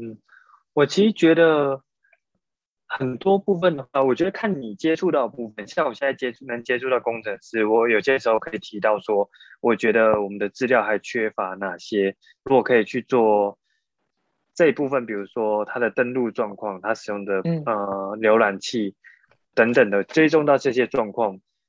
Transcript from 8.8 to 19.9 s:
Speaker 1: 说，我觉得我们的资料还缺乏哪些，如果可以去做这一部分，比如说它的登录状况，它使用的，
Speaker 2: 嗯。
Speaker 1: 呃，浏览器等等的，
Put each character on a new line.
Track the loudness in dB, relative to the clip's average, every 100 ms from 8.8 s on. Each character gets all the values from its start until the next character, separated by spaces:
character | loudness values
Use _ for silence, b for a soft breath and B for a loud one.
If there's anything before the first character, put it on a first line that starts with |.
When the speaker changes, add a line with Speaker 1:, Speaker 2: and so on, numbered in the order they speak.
| 0 0
Speaker 1:
说， | 0 0 0 B B B
我 | -2 0
觉 | 2
得 | 4 4 2
我 | -2
们 | -6
的 | -6
资 | -4 0
料 | 2
还 | 2 -4
缺 | -4 -4 -4
乏 | -4 -6 -6
哪 | -8 -8
些， | -4 -2 -2 -4 b b
如 | 0
果 | 2
可 | 4 2
以 | 2
去 | -4
做 | 0 2 4 2 0 -6 _ _ _ _ _ _ _ _ _ 2
这 | 2
一 |
部 | 2 -2
分， | -4 -4
比 |
如 | -10 -8
说 | -4 -2 -2
它 | -4 -4
的 | -2
登 | -2 -2
录 | -2 -4
状 | -4 -6
况， | -6 -10 -8
它 | -6
使 | -6 -6
用 | -8
的， | -4 -4 -2
Speaker 2:
嗯。 | -4 -4
Speaker 1:
呃， | -4 -4 -6 -8 -2
浏 | 2 4
览 | 4 0
器 | -6 -6 -6 -10 b b b b _
等 | 0 2
等 | 4
的， | 2